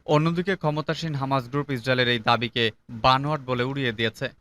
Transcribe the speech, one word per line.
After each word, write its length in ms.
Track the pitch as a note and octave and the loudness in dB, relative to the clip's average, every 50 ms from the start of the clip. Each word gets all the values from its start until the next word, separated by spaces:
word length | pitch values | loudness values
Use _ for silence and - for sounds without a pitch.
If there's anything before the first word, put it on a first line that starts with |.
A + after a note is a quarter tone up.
| _ | _
অন্যদিকে 480 | - D#3 D3 D#3 E3 E3+ F3 F3 G3+ F#3+ | 2 2 4 4 2 0 0 -2 -2 -4
ক্ষমতাসীন 580 | - - D3+ D3+ D3+ D3+ - D#3 - D#3+ D#3+ D3 | -2 -2 -2 -2 -2 -4 -4 -6 -4 -4 -6 -4
হামাস 280 | C3+ C3+ C3+ C3+ C3+ A#2+ A#2+ | -4 -2 0 -2 -2 -2 -2
গ্রুপ 160 | C3+ C#3+ C#3 C#3 | -4 -4 -4 -4
ইসরায়েলের 420 | C3+ A#2+ A2 C3+ B2+ B2+ B2 A#2+ A#2+ | -6 -4 -2 0 2 2 2 2 0
এই 60 | A#2 G#2+ B2 | 0 2 2
দাবিকে 340 | A#2+ A2+ A#2+ A2+ - B2 A#2 G#2+ - _ _ - | 2 2 0 -2 0 0 0 0 0 _ _ -14
বানোয়াট 500 | B2 A2 - C3 C3 C3 C#3 D3 D#3 D3 B2+ | -6 2 4 4 6 4 2 -2 -4 -4 -2
বলে 180 | B2 B2+ B2 B2 | -4 -2 -2 -2
উড়িয়ে 280 | C3+ C#3 C#3 C3+ A#2+ | -2 -2 -2 -2 -2
দিয়েছে। 340 | A2 A2+ A2+ A2 - - C#3 A#2 - _ | -2 0 -2 -2 -2 -4 -8 -8 -8 _